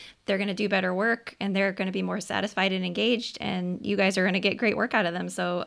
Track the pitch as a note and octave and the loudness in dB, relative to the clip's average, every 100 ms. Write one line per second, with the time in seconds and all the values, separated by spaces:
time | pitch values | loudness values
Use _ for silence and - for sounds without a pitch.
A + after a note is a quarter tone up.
0 | - - - G3 G3+ F#3+ G#3 G3 F3+ F#3 | -20 -10 -2 -2 0 -2 0 2 2 0
1 | A3+ A#3 - - G3 F#3+ G3 F#3+ F#3+ F#3 | 0 0 -4 -6 -2 0 0 0 -2 -2
2 | F#3 F3+ - G3 G#3+ - F#3+ F#3 F3+ F3+ | -2 -4 -4 -2 -2 0 0 0 -2 0
3 | A3 A#3+ - - G#3 F#3 F3+ F3+ - G3+ | 2 2 -2 -6 -4 -2 -2 -2 0 2
4 | F#3+ F#3+ F#3 F#3 G3 - A3 - A#3 A3+ | 2 4 2 2 0 2 0 2 2 2
5 | F3 F3 F3+ F3+ F3+ F3 | 0 -2 -4 -2 -2 -2